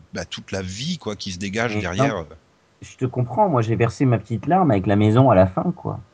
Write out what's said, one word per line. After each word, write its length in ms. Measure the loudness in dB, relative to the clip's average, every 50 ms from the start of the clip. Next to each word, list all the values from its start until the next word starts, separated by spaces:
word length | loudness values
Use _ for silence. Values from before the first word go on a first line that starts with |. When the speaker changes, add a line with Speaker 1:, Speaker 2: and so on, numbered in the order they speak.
| -20 _ -12
Speaker 1:
bah, 100 | -10 -10
toute 280 | -10 -12 -14 -10 -8
la 100 | -8 -6
vie, 360 | -6 -8 -8 -8 -6 -6 -6 -6
quoi, 180 | -8 -8 -10
qui 160 | -8 -10 -10
se 60 | -10 -8
dégage 360 | -8 -6 -4 -2 -2 -2 -2
Speaker 2:
Mais 60 | -4
Speaker 1:
derrière. 340 | -4 -4 -2 -2 0 0 -2
Speaker 2:
non. 100 | -4 -8 -10 -16 -20 _ _ _ _ _ _ _ _
Je 140 | -20 -20 -10
te 80 | -6 -6
comprends, 440 | -4 -4 -4 -6 -2 0 0 2 2
moi, 120 | 2 2
j'ai 140 | 0 0 0
versé 280 | 0 0 0 0 0 0
ma 120 | 2 2 0
petite 280 | -2 -4 -6 -6 -2
larme 240 | 0 2 2 4 4
avec 160 | 2 2 2
la 100 | 2 2
maison 340 | 4 4 6 6 6 6 6
à 40 | 6
la 120 | 6 6
fin, 260 | 4 2 -2 -2 -2 -4
quoi. 240 | -4 -6 -8 -8 -8 -12 -18